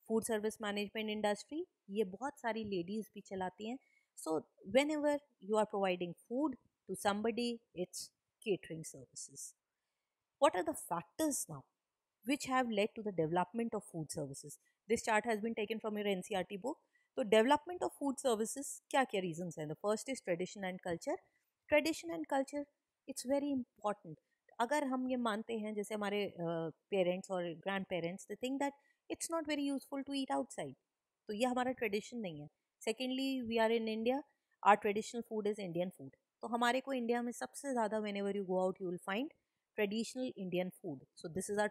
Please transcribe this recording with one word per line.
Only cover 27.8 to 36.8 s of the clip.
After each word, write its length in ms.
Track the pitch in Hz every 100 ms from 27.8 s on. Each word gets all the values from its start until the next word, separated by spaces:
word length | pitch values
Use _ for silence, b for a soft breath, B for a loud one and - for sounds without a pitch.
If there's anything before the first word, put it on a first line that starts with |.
| 190 180 170 196 -
they 120 | 208
think 180 | 254 269
that 220 | 285 277 b b -
it's 160 | 339 -
not 160 | 330 302
very 180 | 294 285
useful 380 | 277 - 277 269
to 80 | 277
eat 120 | 269 277
outside, 400 | 262 - 151 131 _ _ _ _ -
तो 60 |
ये 120 | 214 247
हमारा 260 | 247 247
ट्रेडिशन 460 | 254 226 202 - 240
नहीं 220 | 196 151
है। 60 | 147 _ _ - -
Secondly, 400 | 220 254 262 269 262 233
we 80 | 226
are 100 | 220 226
in 140 | 220
India, 300 | 220 226 269 - _ _ - -
our 100 | 208 220
traditional 400 | 202 220 240 226
food 180 | 220 208
is 80 | 214 190
Indian 260 | 165 185 -
food। 180 | 135 - _ -
तो 60 | 233
हमारे 320 | 233 240 254